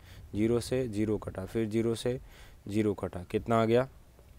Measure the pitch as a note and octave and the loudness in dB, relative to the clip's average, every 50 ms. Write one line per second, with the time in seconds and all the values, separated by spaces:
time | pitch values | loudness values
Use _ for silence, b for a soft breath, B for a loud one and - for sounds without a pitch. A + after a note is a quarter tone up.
0 | B B B B B - - G2+ A2 A2 A#2+ A#2 A2 - B2+ B2+ C3 A#2+ G2+ G2+ | B B B B B -8 -2 0 2 4 2 2 0 0 -2 -2 -2 -2 -2 -2
1 | G#2+ G#2+ G#2+ G2 - G#2 - G2 F#2+ F#2 - A2+ A2+ G#2+ G#2 A2+ A2+ A#2 A2+ A2 | 0 0 0 -2 -2 -6 -8 -8 -8 -4 -2 -2 -2 0 0 2 2 2 0 0
2 | - B2 B2 C3+ B B B B B B B B - G#2+ G2 G#2+ G#2+ G#2+ F#2+ - | -2 -2 -4 -4 B B B B B B B B -10 -2 0 2 2 2 2 0
3 | - F#2 - F#2 F2 - - G#2+ - - A#2 A2+ A2+ A2 A#2 A#2+ C3 C#3 - - | -4 -6 -6 -8 -8 -4 -4 -2 0 2 4 4 4 6 4 4 2 2 -4 -14
4 | - - - - - - - | -20 -20 -20 -20 -20 -20 -20